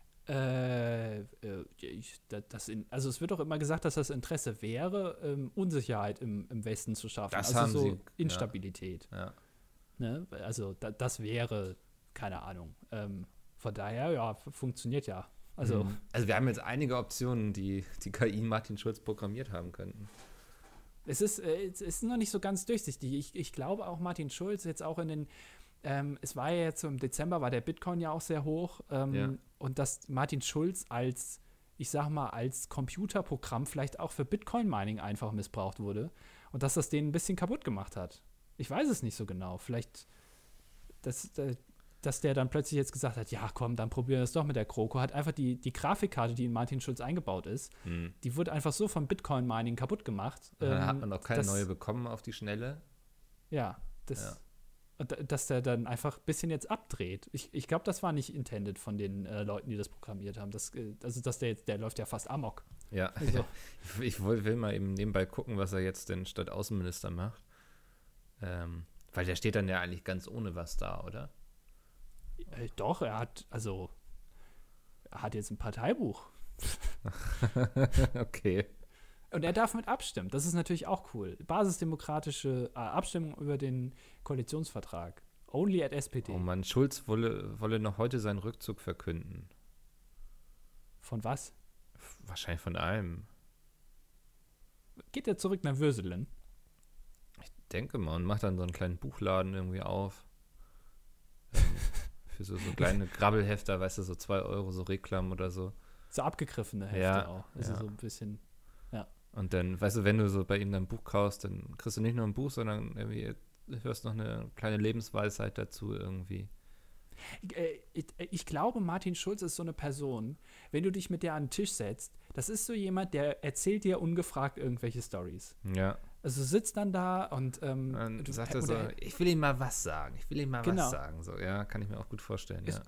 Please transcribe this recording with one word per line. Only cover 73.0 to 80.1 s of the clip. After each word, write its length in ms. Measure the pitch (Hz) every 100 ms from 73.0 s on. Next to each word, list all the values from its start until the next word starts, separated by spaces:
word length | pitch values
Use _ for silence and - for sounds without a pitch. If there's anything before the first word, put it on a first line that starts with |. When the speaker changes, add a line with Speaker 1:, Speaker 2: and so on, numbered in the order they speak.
Speaker 1:
er 160 | 117 110
hat, 280 | 120 - -
also, 400 | 113 107 95 90 - - - - - - - - - - - -
er 120 | -
hat 120 | -
jetzt 160 | 110 104
ein 80 | 107
Parteibuch. 720 | 113 107 127 247 156 - - - - -
Speaker 2:
<laughs> 460 | - - - - - - - - 117 123 120 - 139 139 135
Okay. 520 | 120 117 - 101 92 - - - - - - -
Speaker 1:
Und 140 | 170
er 80 | 185
darf 220 | 220 226
mit 140 | 226 -
abstimmen. 400 | - -